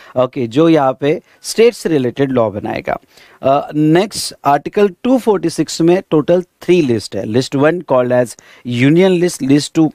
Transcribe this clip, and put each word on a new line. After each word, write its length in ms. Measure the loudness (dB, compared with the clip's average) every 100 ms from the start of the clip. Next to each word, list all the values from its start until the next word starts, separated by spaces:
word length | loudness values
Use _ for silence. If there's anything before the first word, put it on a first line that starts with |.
| -8 -2
ओके, 300 | -2 -2 -4
जो 220 | 2 4
यहाँ 280 | 4 2 0
पे 200 | -2 -2 -6 _
स्टेट 320 | -8 0 0
से 160 | 0 -2
रिलेटेड 420 | -2 -2 -2 -2
लॉ 180 | 0 -2
बनाएगा। 460 | -4 -8 -8 -8 -8 _ _ -20 _
अ, 280 | 0 0 -2 -2
नेक्स्ट 580 | 2 2 0 -6 -12 -6 0
आर्टिकल 440 | 0 0 0 0 0
टू 140 | -2 0
फ़ोर्टी 320 | 0 0 -2
सिक्स 320 | -4 -4 0
में 200 | 2 2 0
टोटल 320 | 0 2 0
थ्री 400 | -2 _ 0 2
लिस्ट 340 | 2 -2 -4 -8
है। 100 | -4
लिस्ट 300 | -2 -2 0
वन 260 | 0 0
called 440 | -2 0 2 0 -2
as 120 | -6 -20 -16 -8
union 520 | 0 2 4 4 2
list, 260 | -2 -2 0
list 240 | 0 0 0
two 140 | 0